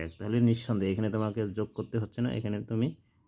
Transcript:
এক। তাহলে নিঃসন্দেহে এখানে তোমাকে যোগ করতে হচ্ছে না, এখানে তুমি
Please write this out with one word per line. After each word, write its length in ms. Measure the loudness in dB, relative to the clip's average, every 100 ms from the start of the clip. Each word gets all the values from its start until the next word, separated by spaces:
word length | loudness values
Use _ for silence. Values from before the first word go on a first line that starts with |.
এক। 60 | -6 -6
তাহলে 180 | -2 4
নিঃসন্দেহে 500 | 4 4 0 0 2
এখানে 160 | 2 0
তোমাকে 260 | 0 -2 -2 -4 -2
যোগ 100 | -4 -4
করতে 200 | -4 -4
হচ্ছে 160 | -4 -2
না, 60 | -2 -2
এখানে 180 | -2 -4 -2
তুমি 180 | 0 0 -2 _ _